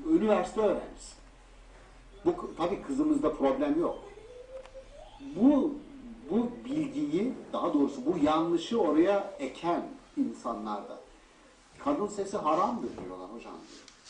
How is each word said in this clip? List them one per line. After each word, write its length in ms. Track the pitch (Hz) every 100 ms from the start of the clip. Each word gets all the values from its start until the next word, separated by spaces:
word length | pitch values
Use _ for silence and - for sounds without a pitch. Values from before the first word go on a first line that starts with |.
| 160
"üniversite 520 | 170 214 196 - 226
öğrencisi." 540 | 208 160 - - - - - - - - - - - - - - 160
Bu 120 | -
k-, 100 | - -
tabii 240 | 175 202
kızımızda 520 | - 269 302 143 147
problem 460 | - 269 262 294 311
yok. 200 | 330 - - - - - - - - - - - - - 139 156
Bu, 380 | 254 277 - - - - - - 135
bu 200 | 208 240 - 233
bilgiyi, 680 | 302 269 277 294 165 247 - -
daha 200 | - 330
doğrusu 320 | 294 277 - 254
bu 200 | 240 147
yanlışı 560 | 156 165 170 - 233
oraya 520 | 170 151 185 202 - -
eken 500 | - - 170 170 - - - -
insanlarda, 800 | 120 113 123 107 107 104 - - - - - - - - - -
"Kadın 280 | 277 294 208
sesi 300 | - 196 202
haramdır," 520 | 156 160 214 233 - - -
diyorlar 220 | - 92
hocam, 200 | - 104
diyor. 300 | 82 80 71 - -